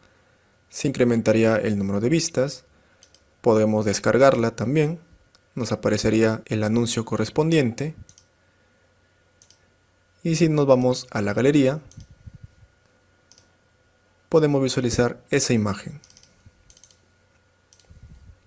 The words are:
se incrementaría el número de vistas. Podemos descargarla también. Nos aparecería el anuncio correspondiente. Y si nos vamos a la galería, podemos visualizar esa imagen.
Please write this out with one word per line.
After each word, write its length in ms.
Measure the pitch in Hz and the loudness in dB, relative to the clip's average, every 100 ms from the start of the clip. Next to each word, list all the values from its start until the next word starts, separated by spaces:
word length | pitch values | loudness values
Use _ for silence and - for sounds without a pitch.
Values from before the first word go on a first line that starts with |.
| _ _ _ _ _ _ _ - | _ _ _ _ _ _ _ -6
se 120 | 143 | -4
incrementaría 680 | 127 120 117 110 110 113 110 | 0 0 2 2 2 2 2
el 220 | 107 101 | 0 -2
número 220 | 98 101 | -2 -2
de 100 | 120 | 0
vistas. 560 | 165 - - 139 - - _ _ _ - - _ _ | 0 0 -2 -4 -6 -18 _ _ _ -20 -20 _ _
Podemos 460 | 120 107 107 107 104 | 2 4 4 0 0
descargarla 640 | 95 120 117 135 123 113 | 0 0 4 4 4 -2
también. 500 | - 110 156 151 170 - _ _ _ _ | -4 -2 0 -2 -4 -14 _ _ _ _
Nos 180 | 135 113 | -10 -6
aparecería 680 | 107 113 107 107 110 113 110 | -4 -2 0 2 2 2 -2
el 180 | - 110 | -6 -4
anuncio 420 | 107 117 120 120 113 | 0 0 0 -2 -4
correspondiente. 880 | 110 139 - 156 160 120 - 151 - - - _ _ _ _ _ _ _ _ _ _ _ _ - - _ _ _ _ _ _ | -4 -2 -2 0 2 0 -4 -10 -12 -20 -20 _ _ _ _ _ _ _ _ _ _ _ _ -20 -20 _ _ _ _ _ _
Y 140 | 170 165 | -4 0
si 140 | 160 | 2
nos 160 | 151 139 | 2 4
vamos 400 | 127 127 127 - | 4 2 -2 -4
a 120 | 113 | -4
la 100 | 101 | -2
galería, 480 | 104 131 147 131 151 - - - - - - - _ - _ _ _ _ _ _ - - _ _ _ _ _ _ _ _ | 0 2 4 2 -2 -10 -20 -20 -20 -20 -20 -20 _ -20 _ _ _ _ _ _ -20 -20 _ _ _ _ _ _ _ _
podemos 340 | 160 151 139 | 2 2 0
visualizar 560 | 131 - 123 120 120 - - | 0 -2 -2 0 -2 -4 -4
esa 240 | 143 - | -2 0
imagen. 440 | 117 104 95 - - - - - _ - _ - - - - _ _ _ _ _ _ _ - - - - - - - | 0 -2 -6 -12 -18 -20 -20 -20 _ -20 _ -20 -20 -20 -20 _ _ _ _ _ _ _ -20 -20 -20 -20 -20 -20 -20